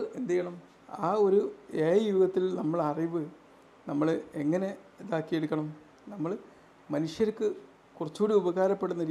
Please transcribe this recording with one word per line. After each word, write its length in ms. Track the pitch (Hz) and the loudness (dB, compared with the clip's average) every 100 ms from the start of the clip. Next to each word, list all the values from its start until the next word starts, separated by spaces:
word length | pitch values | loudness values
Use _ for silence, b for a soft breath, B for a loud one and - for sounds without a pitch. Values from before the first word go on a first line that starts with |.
| - - | -2 -4
എന്ത് 120 | 247 | -2
ചെയ്യണം? 240 | 180 175 175 - - - - 165 | -2 -2 -8 -18 -20 -16 -6 0
ആ 20 | 208 202 | 4 4
ഒരു 140 | 196 - - - - | 4 2 -4 -8 0
എ 20 | 160 190 | 4 4
ഐ 20 | 220 | 4
യുഗത്തിൽ 360 | 190 185 185 185 180 | 4 4 4 0 0
നമ്മൾ 200 | 156 170 151 | 0 0 0
അറിവ് 320 | 147 165 170 151 - - - - - - | 0 -2 -2 -6 -10 -20 -20 -20 -18 -6
നമ്മൾ 180 | 143 156 160 - 160 | 0 2 0 -4 -4
എങ്ങനെ 260 | 143 175 190 190 - - 196 | 0 0 -2 -6 -16 -18 -4
ഇതാക്കിയെടുക്കണം? 640 | 165 156 165 156 156 151 151 - - - | -4 -2 -2 0 -2 -4 -8 -20 -20 -14
നമ്മൾ 180 | 208 160 214 - B B - - 147 | -6 -6 -6 -10 B B -20 -6 -4
മനുഷ്യർക്ക് 520 | 160 - 214 214 214 - - - _ - | -4 0 -2 0 -2 -4 -10 -20 _ -10
കുറച്ചുകൂടി 360 | 156 - 214 214 | -8 -2 2 4
ഉപകാരപ്പെടുന്ന 640 | 180 175 190 196 190 175 160 | 2 2 2 2 -2 -2 -2